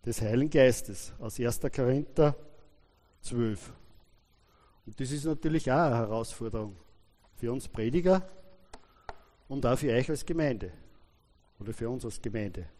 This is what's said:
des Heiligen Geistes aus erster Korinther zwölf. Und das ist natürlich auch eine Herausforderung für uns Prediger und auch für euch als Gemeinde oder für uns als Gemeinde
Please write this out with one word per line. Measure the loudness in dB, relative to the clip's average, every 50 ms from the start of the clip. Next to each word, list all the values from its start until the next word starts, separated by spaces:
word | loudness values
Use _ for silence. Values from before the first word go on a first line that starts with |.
| -6
des | -6 -4 -2
Heiligen | 0 2 2 2 2 4
Geistes | 6 8 8 8 6 2 -4 -8 -10 -10 -12 -12 -12 -10
aus | -10 -10 -4
erster | -2 -2 0 0 0 -2 -2
Korinther | 0 2 2 2 2 2 0 -2 4 4 4 4 4 0 -8 -20 -20 -20 -20 -20 -20 _ _ _ _ _ _ _ _ _
zwölf. | -10 -4 0 0 0 0 -2 -4 -10 -16 -20 -20 -20 -20 -20 -20 -20 _ -20 _ _ _ _ _ _ _ _ _ _ _ _ _ _
Und | -16 -8 -6
das | -4 -4
ist | -4 -2 -2
natürlich | -2 -2 0 0 2 2 2 2 4
auch | 4
eine | 4 4 4 4
Herausforderung | 2 0 0 -2 -4 -4 -6 -8 -8 -8 -6 -4 -4 -6 -6 -8 -14 -20 -20 -20 -20 -20 _ _ _ _ _ _
für | -6 -4 -4
uns | -4 -4 -6
Prediger | -8 -6 -2 -2 0 2 2 6 6 4 4 2 -4 -16 -18 -20 -20 -20 -20 -20 _ -20 -20 -20 _ _ _ _ -18 -18 -18 -20 -20 _ _ _
und | -8 -6 0 2
auch | 2 2
für | 2 2 2
euch | 2 2 2 0
als | -4 -4 -4
Gemeinde | -4 0 0 2 0 0 -2 -6 -10 -12 -16 -20 -20 -20 -20 -20 _ _ _ _ _ _ _ _ _ _ _
oder | -10 -10 -6
für | -6 -6 -6
uns | -4 -6 -6
als | -8 -10 -6
Gemeinde | -8 -6 -4 -4 -4 -4 -6 -8 -12 -12 _